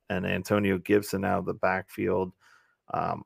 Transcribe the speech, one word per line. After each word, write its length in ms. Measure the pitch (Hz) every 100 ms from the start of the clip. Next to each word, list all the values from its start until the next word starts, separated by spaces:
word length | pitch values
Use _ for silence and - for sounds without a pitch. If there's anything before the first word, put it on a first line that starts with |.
| -
and 160 | 92 92
Antonio 520 | 92 - 104 98 92
Gibson 480 | 85 104 104 95 95
out 140 | 95
of 60 | 95
the 80 |
backfield. 800 | 95 92 92 - - 95 92 92 - _ _ _ _ -
Um, 300 | 82 85 82